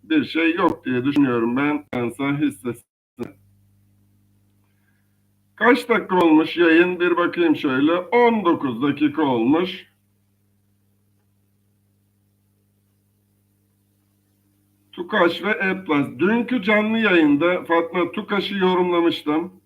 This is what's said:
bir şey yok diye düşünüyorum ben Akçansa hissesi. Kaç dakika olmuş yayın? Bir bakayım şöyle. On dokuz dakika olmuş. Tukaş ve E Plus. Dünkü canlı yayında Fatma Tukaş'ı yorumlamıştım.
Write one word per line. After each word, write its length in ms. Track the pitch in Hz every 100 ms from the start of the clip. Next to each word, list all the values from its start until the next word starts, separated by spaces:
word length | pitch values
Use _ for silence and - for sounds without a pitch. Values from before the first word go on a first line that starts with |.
bir 220 | - 156 120
şey 300 | 156 165 170
yok 300 | 170 - -
diye 200 | 123 127
düşünüyorum 520 | 143 139 120 117 123
ben 160 | 147
Akçansa 640 | 147 - 123 117 113 139 143
hissesi. 500 | 147 - 123 117 _ _ _ - 117 - _ _ _ _ _ _ _ _ _ _ _ _ _ _ _ _ _ _ _ _ _ -
Kaç 340 | 220 - -
dakika 300 | 214 - 180
olmuş 380 | 170 156 160 160
yayın? 420 | 170 160 180 175
Bir 180 | 175 175
bakayım 380 | 175 175 170 147
şöyle. 360 | 147 131 147
On 540 | 175 175 240 240 226 170
dokuz 360 | 160 147 110
dakika 400 | 143 143 151 147
olmuş. 680 | 147 120 117 156 185 185 - _ _ _ _ _ _ _ _ _ _ _ _ _ _ _ _ _ _ _ _ _ _ _ _ _ _ _ _ _ _ _ _ _ _ _ _ _ _ _ _ _ _ _ _ _ _ _ _ _ _
Tukaş 520 | - 175 214 170 -
ve 60 | 196
E 340 | 214 190 180 -
Plus. 340 | 147 127 120
Dünkü 440 | 175 233 240 247
canlı 340 | 190 214 214 220
yayında 680 | 214 175 156 143 170 180
Fatma 480 | - 165 165 180 170
Tukaş'ı 440 | - - 202 180 196
yorumlamıştım. 1000 | 185 180 180 175 170 - 151 151 185 -